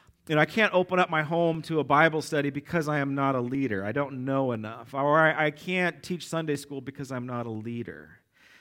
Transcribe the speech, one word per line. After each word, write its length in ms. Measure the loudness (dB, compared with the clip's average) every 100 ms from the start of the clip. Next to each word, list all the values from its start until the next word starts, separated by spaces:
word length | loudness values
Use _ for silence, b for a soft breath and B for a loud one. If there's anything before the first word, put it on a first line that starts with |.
| B B -2
you 60 | 2
know, 60 |
I 40 | 2
can't 280 | 2 2
open 240 | 4 2 2
up 120 | 2
my 140 | 2
home 380 | 0 2 2 0
to 180 | -2 0
a 20 |
Bible 380 | 4 6 6 4
study 300 | -2 -2 0
because 360 | -4 -4 -2 0
I 120 | 0
am 160 | 0 0
not 200 | 0 0
a 60 |
leader. 420 | 0 -2 0 -2
I 80 | -2
don't 320 | -2 -4 -4
know 300 | -2 0 0
enough. 400 | -2 -6 -10 -8
Or 260 | -2 4 6
I, 280 | 6 4 0
I 40 |
can't 500 | -2 -4 -2 -2 -4
teach 240 | -8 -8 -6
Sunday 300 | -4 -2 -4
school 240 | -6 -12
because 320 | -12 -12 -8
I'm 160 | -8 -6
not 180 | -6 -6
a 60 |
leader. 680 | -8 -8 -8 -8 -12 -18 -20 _ b b b